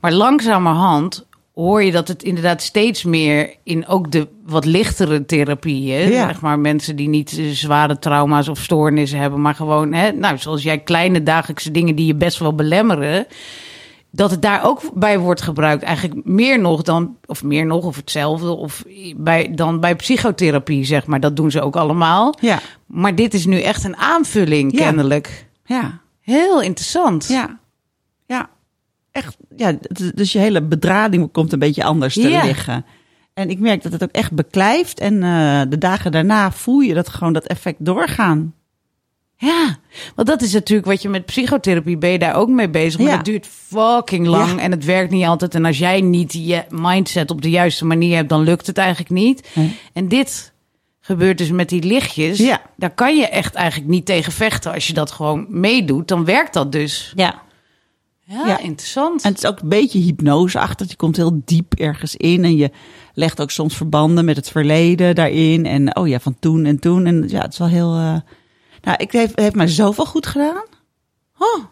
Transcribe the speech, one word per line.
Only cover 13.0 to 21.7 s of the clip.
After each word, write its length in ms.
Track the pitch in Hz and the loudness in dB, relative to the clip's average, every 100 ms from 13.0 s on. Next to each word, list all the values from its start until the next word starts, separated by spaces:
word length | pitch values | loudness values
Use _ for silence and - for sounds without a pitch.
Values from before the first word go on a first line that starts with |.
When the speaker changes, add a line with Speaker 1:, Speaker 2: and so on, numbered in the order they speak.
| 143 170 254 - - - - - - - _ | 0 -4 -6 -14 -20 -20 -20 -20 -20 -20 _
Speaker 1:
dat 200 | - 196 | 0 0
het 100 | 175 | 2
daar 220 | 208 202 - | 0 2 2
ook 160 | 285 311 | 0 -4
bij 260 | 185 208 202 | -2 2 2
wordt 220 | 175 175 | 0 -2
gebruikt. 420 | - 151 156 151 | -2 0 0 0
Eigenlijk 420 | - 156 180 143 - | -2 -4 -4 -6 0
meer 340 | 190 247 269 | 2 4 2
nog 220 | 180 160 | 2 0
dan, 340 | 165 165 170 247 _ | 0 0 -2 -8 _
of 180 | 165 | -8
meer 220 | 139 147 160 | -2 -2 0
nog, 200 | 165 175 | -2 -4
of 100 | 143 | -10
hetzelfde, 560 | 143 156 147 160 170 | -8 -4 -2 -2 -4
of 320 | 170 156 - - 196 190 160 | -6 -8 -12 -18 -18 -16 -8
bij, 340 | 156 165 - 160 | -2 0 0 -2
dan 240 | 165 165 | -2 0
bij 160 | 170 175 | 0 -2
psychotherapie, 920 | - 254 240 190 175 147 - 147 131 | 0 0 0 0 0 0 -2 -4 0
zeg 200 | 147 - | -2 0
maar. 140 | 143 | 0
Dat 160 | 147 147 | 0 0
doen 160 | 160 | 0
ze 100 | 147 | 0
ook 140 | 139 | -2